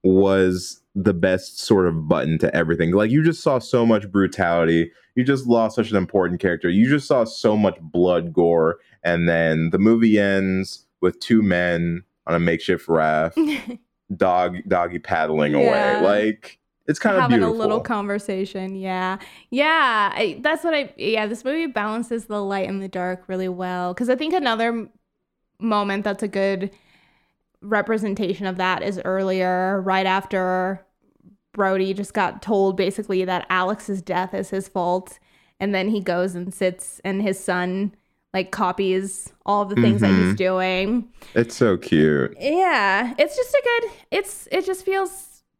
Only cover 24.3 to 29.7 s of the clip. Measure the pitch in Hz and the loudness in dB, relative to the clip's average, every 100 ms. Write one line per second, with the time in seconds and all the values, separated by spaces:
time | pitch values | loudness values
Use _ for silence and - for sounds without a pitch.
24.3 | 359 269 226 233 233 214 _ _ _ _ | 0 0 0 0 -2 -8 _ _ _ _
25.3 | _ _ - 226 208 202 196 208 196 202 | _ _ -8 -2 0 0 -2 -4 -4 -4
26.3 | 196 196 190 196 - _ _ _ _ _ | -2 0 -2 -6 -10 _ _ _ _ _
27.3 | _ _ _ 202 208 208 220 208 202 190 | _ _ _ -2 -2 0 -2 -2 -2 -4
28.3 | 190 190 185 185 180 - 185 - 190 190 | -4 -4 -2 -2 -2 -4 -4 -4 -2 0
29.3 | 190 180 185 185 | 0 0 0 0